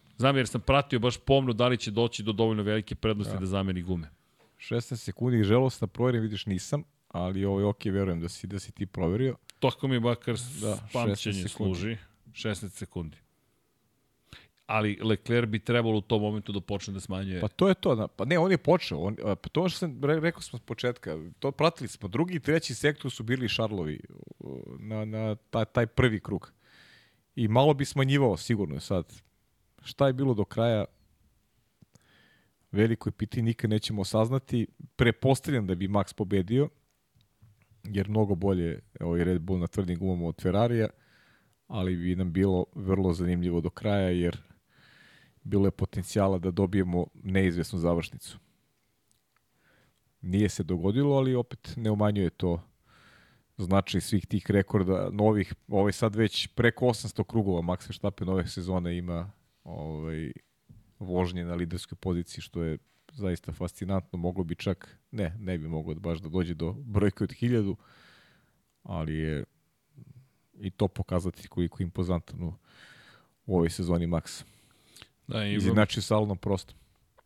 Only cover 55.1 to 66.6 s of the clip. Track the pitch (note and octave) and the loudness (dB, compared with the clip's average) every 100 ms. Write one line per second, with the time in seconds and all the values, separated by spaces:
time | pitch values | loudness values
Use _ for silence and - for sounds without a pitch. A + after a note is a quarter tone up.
55.1 | G2+ G#2+ G#2 F#2 - - G2 G2+ - A2 | 2 4 4 0 -6 -2 2 2 2 0
56.1 | G#2 A2 - - - A#2 - B2 A2 G#2 | 2 0 0 -6 2 2 4 0 0 -6
57.1 | - G2+ A2+ G2+ F2 E2+ F2+ - - G2+ | -4 -2 0 0 0 0 -4 -6 -6 -6
58.1 | - F2+ F#2+ E2+ - F2+ F#2 F2 F2 F2 | -4 -2 -2 -2 -6 -4 -2 -2 -4 -4
59.1 | E2+ F#2+ - _ _ - E2+ D2+ D#2 D#2+ | -6 -8 -14 _ _ -16 -12 -10 -8 -6
60.1 | D#2 D#2 - _ _ _ - _ _ F#2 | -6 -8 -12 _ _ _ -20 _ _ -4
61.1 | F2+ F2+ F2+ F2 F2 F2 F2+ - F#2 F#2 | 0 0 -2 -6 -4 -4 -6 -10 -6 -2
62.1 | F2 E2+ - - F2 E2 D#2 - _ _ | -2 -4 -12 -10 -4 -4 -4 -10 _ _
63.1 | D3 G2 F2 - D#2 F2 - F#2 G2 - | -8 -4 -4 -6 -8 -8 -6 -4 -4 -4
64.1 | F2 F2 F2+ E2+ E2 G2+ F2+ - - _ | -4 -4 -2 -4 -4 -4 -4 -8 -20 _
65.1 | A2+ F2 G#2 F#2+ F2+ D#2 D#2+ D#2+ D#2 E2+ | -4 -4 -4 -6 -4 -4 -6 -6 -6 -4
66.1 | D#2+ D#2 F2+ E2+ D#2+ | -6 -2 -2 -2 -2